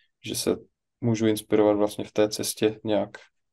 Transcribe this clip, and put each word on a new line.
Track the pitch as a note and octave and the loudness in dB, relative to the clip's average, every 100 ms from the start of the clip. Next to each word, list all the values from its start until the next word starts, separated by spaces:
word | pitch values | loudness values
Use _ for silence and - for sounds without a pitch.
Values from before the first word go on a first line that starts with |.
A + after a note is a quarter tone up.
| _ _ G#2+ | _ _ -10
že | B2 | -6
se | - - - _ _ - | -2 -4 -4 _ _ -6
můžu | A#2+ A2 A2 | -2 0 0
inspirovat | G#2+ - G#2+ G#2 G#2 | 0 0 2 4 4
vlastně | G#2 - - | 0 -2 -8
v | |
té | - G#2+ | 0 0
cestě | - - - G#2+ G#2+ | 0 -8 0 -2 -2
nějak | A2 G#2 G2+ - - _ _ | -2 -2 -2 -10 -20 _ _